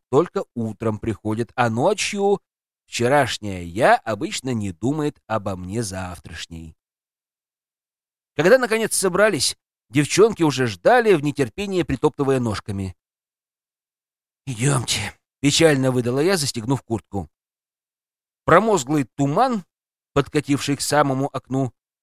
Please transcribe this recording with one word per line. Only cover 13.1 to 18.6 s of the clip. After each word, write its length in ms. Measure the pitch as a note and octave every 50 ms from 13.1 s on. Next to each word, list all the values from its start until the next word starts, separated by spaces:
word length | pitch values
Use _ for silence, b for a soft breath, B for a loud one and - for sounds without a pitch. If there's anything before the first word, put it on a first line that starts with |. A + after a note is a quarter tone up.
| _ _ _ _ _ _ _ _ _ _ _ _ _ _ _ _ _ _ _ _ _ _ _ _ _ _ _
«Идемте», — 680 | C#3 B2 G2+ B2 C#3+ C#3+ B2+ A2+ - - G#2+ G2+ - - _ _ _ _ _
печально 500 | - C#3+ - - D#3+ D#3+ D3 C3 C3 C3
выдала 280 | B2+ B2+ A2+ A#2+ B2 C#3
я, 180 | D3+ F#3 G3+ E3
застегнув 440 | C#3+ B2 - A#2+ G#2+ B2 C#3 A#2+
куртку. 480 | - _ A2+ G#2 - _ - G2 D#2+ - _ _ _ _ _ _ _ _ _ _ _ _ _ _ _ _ _ _ _ _ _ _ _
Промозглый 580 | - D3+ F3+